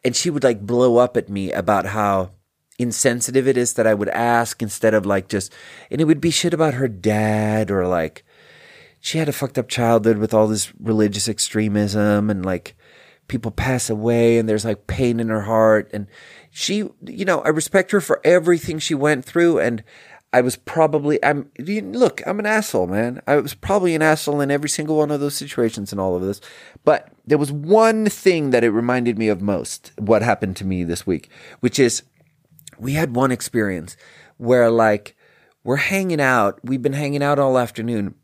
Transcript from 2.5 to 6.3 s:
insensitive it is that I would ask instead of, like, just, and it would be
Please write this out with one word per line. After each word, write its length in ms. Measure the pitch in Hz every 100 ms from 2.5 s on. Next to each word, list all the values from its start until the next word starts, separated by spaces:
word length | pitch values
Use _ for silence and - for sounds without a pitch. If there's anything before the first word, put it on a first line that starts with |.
| _ _ -
insensitive 680 | 123 107 131 120 117 131 131
it 80 | 123
is 200 | 120 -
that 100 | 110
I 80 |
would 160 | 104 101
ask 540 | - 117 120 117 -
instead 320 | 110 - 113 107
of, 100 | 95
like, 240 | 98 92
just, 240 | 101 95 - - - -
and 100 | 139
it 40 | 156
would 140 | 156
be 120 | 165